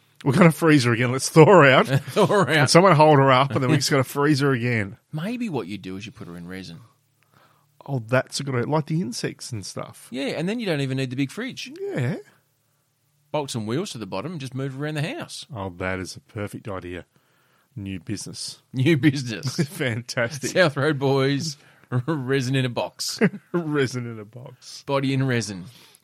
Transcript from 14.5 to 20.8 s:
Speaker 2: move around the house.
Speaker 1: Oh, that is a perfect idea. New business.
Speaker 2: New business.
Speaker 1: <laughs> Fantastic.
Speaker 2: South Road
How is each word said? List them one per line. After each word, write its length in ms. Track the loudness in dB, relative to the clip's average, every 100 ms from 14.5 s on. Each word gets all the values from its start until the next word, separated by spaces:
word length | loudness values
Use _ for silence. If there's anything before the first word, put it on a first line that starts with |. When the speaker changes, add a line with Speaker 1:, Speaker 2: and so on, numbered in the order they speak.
Speaker 2:
move 260 | -8 -8 -8
around 140 | -8
the 200 | -6 -6 -8
house. 300 | -14 -16 -14
Speaker 1:
Oh, 140 | -10 -10 -6
that 240 | -6 -4
is 160 | -8 -14
a 40 |
perfect 460 | -14 -10 -10 -10 -12
idea. 380 | -12 -10 -14 -16 _ _ _ _ _ _ -12
New 240 | -10 -10
business. 600 | -8 -10 -10 -14 -14 -16 _
Speaker 2:
New 240 | 0 2 4
business. 600 | 2 0 -4 -8 -6 -4
Speaker 1:
<laughs> 120 | -4
Fantastic. 840 | -4 -4 -4 -6 -4 -4 -6 -2
Speaker 2:
South 260 | 2 2
Road 200 | 2